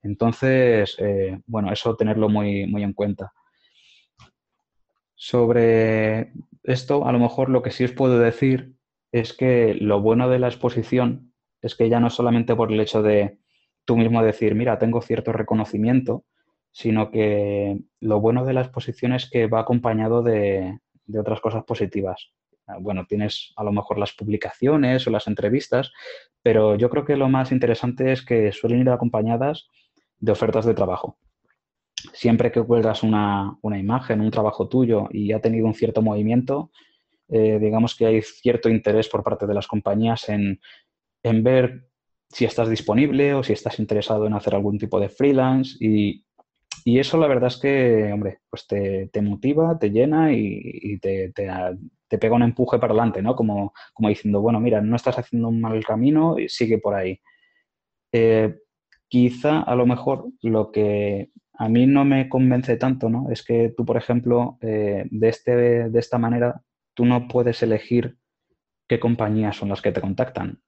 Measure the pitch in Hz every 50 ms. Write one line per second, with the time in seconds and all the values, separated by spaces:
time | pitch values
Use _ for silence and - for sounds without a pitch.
0 | _ 101 101 - 117 117 117 - - 131 131 131 127 123 117 110 101 98 - -
1 | - 104 101 98 95 95 95 92 _ - 117 110 101 92 104 - - 117 110 -
2 | 110 107 107 110 107 104 104 104 104 101 101 101 98 - 104 104 104 101 98 -
3 | 101 104 101 - 98 95 _ _ _ _ _ _ _ _ _ _ _ _ _ _
4 | _ _ _ _ - _ _ _ _ _ _ _ _ _ _ _ _ _ _ _
5 | _ _ _ _ - - - 120 120 113 117 120 113 113 113 113 110 110 110 110
6 | 110 107 110 110 110 - - - - _ - _ _ - 131 127 - - 143 143
7 | 143 - 123 120 120 117 - - 135 131 131 123 110 107 - - 123 123 123 -
8 | 135 127 123 120 117 113 113 - 139 135 131 127 127 - - _ _ _ _ _
9 | _ _ - 120 113 113 - - 131 131 127 120 117 110 101 - 104 104 101 101
10 | 101 110 113 120 127 127 127 127 127 123 120 - - 123 - 120 110 - - 127
11 | 123 120 123 - - _ _ _ _ _ _ _ - 113 - - 117 113 120 117
12 | 120 117 - - 120 120 117 117 117 120 120 107 117 110 107 107 107 107 - 110
13 | 107 107 107 104 101 101 - _ _ _ _ _ _ _ _ _ _ - 117 117
14 | 113 113 117 117 113 110 104 - 113 107 104 107 120 123 110 - 117 113 117 117
15 | 113 - 117 110 - - 113 110 107 - 117 110 104 - - 104 107 117 127 131
16 | 127 123 113 - _ _ _ _ _ _ _ _ _ _ _ - - 117 110 110
17 | 107 - - 110 107 104 104 104 101 101 101 101 101 101 98 101 - _ _ _
18 | - 110 107 104 104 113 117 123 127 131 131 131 127 127 - 123 - - 117 -
19 | - 123 127 123 - - - 123 113 107 113 113 113 - 123 123 120 117 110 110
20 | 110 113 117 120 117 120 113 107 101 101 98 95 92 95 101 113 _ _ _ _
21 | _ - 104 107 104 107 110 104 - 113 110 110 - _ - - 107 92 - 104
22 | 98 92 90 - - _ _ _ _ _ _ _ _ - 101 92 92 101 101 92
23 | 90 _ 104 104 104 104 - - - - _ - 107 104 101 104 98 - 104 104
24 | 104 98 - - 104 104 104 104 - 90 - _ 123 131 151 151 139 127 127 127
25 | - 117 113 107 - - 104 - - 104 117 143 - - - 123 143 - _ -
26 | - - - - - _ _ _ _ 120 110 110 107 107 104 101 120 123 - 147
27 | 143 143 147 139 139 131 131 131 131 131 131 123 - 117 117 - - 123 120 -
28 | 135 131 131 127 - - 120 113 107 104 98 - - 113 117 123 127 127 123 120
29 | 120 120 - 110 107 110 117 117 131 143 156 - - _ _ _ _ _ _ _
30 | _ _ _ _ - 110 104 - 110 107 101 110 107 117 107 - 101 92 90 -
31 | - - - _ _ _ _ _ _ _ _ _ _ _ _ _ _ _ _ -
32 | - - - - - 120 113 113 120 120 - 120 113 117 120 117 110 113 107 -
33 | - 110 110 104 104 101 101 101 98 98 - _ - 107 104 98 95 101 117 127
34 | 127 - 117 107 107 110 110 120 107 107 - - 95 - - 127 127 117 117 104
35 | 104 - - 104 104 101 110 107 - 117 113 113 110 113 107 - 120 113 - 113
36 | 110 110 104 104 104 110 117 123 127 131 139 143 160 - _ _ _ _ _ _
37 | _ _ _ _ _ _ - 113 110 110 107 107 107 107 107 113 117 117 - -
38 | 117 113 113 110 107 - - - _ 123 117 117 - 117 113 110 - 107 104 110
39 | 110 - - 123 120 - 107 - 104 101 104 101 101 - - 107 - 104 101 104
40 | 113 113 113 110 - - 104 104 101 98 95 - _ - - _ _ _ _ _
41 | _ _ _ _ _ 117 113 110 110 123 131 131 127 123 127 - - _ _ _
42 | _ _ _ _ _ _ - - 123 110 - - 117 110 113 104 - - 104 117
43 | 147 147 135 135 143 143 139 139 120 - 113 - - - - - 110 - 110 104
44 | 104 - 113 107 107 107 107 101 - - 101 101 101 101 101 101 107 101 - 92
45 | 101 98 - - 131 143 139 131 127 131 131 131 131 131 - - 120 110 107 104
46 | 104 101 - - _ _ _ _ _ _ _ _ _ _ - - _ 120 117 127
47 | 135 - - 160 156 147 135 123 123 123 123 - - 139 139 135 127 120 117 110
48 | 107 104 101 104 104 98 92 _ _ _ - - - _ 104 101 101 98 98 95
49 | 95 95 - 107 104 104 101 98 107 131 143 156 165 165 165 160 - 104 101 110
50 | 127 147 151 156 160 156 139 110 107 101 95 - - - - - - 104 101 95
51 | - 98 98 95 95 92 - - 101 95 90 92 92 90 90 95 - - _ _
52 | _ _ - 104 - 110 117 120 120 117 117 - 127 - - 120 113 113 110 110
53 | 117 113 98 95 98 113 131 - 117 107 104 101 101 98 _ - - - _ -
54 | 110 104 104 - - 107 101 101 104 117 117 110 113 123 113 107 104 107 117 120
55 | - 131 123 127 127 - - 117 113 113 117 113 113 113 110 110 107 - 107 110
56 | 123 139 151 156 160 165 160 - 123 127 - - 123 110 113 104 - 104 104 98
57 | 92 95 95 - _ _ _ _ _ _ _ _ _ _ _ _ _ _ _ _
58 | _ _ - 117 113 113 113 110 110 104 82 - _ _ _ _ _ _ _ _
59 | _ _ - 123 123 123 123 - - 147 151 160 - - 120 123 123 123 123 120
60 | - 139 139 - - - - _ - 117 110 110 104 104 - 107 107 104 104 104
61 | 104 101 101 101 98 - _ - _ _ _ - 110 110 113 117 127 131 139 143
62 | 139 139 139 135 131 131 - 127 131 127 127 123 127 - 120 117 127 131 131 131
63 | - 113 113 120 135 131 117 - - - 120 113 117 113 - - 120 120 113 117
64 | - - 120 120 120 123 120 120 120 120 - _ - 113 110 107 104 101 101 98
65 | 98 - - 107 110 113 110 - _ - 123 120 120 120 120 117 117 113 113 117
66 | 117 - - 117 117 113 120 120 120 120 120 - _ _ _ _ _ _ _ -
67 | 120 120 123 123 120 - - 123 120 120 113 - 123 113 110 107 - - 120 120
68 | 120 123 - _ _ _ _ _ _ _ _ _ _ _ _ _ _ _ 123 113
69 | - 120 120 117 113 104 107 110 107 104 101 - - 101 98 - - 104 85 95
70 | 87 95 98 - 127 - - 95 92 - - - _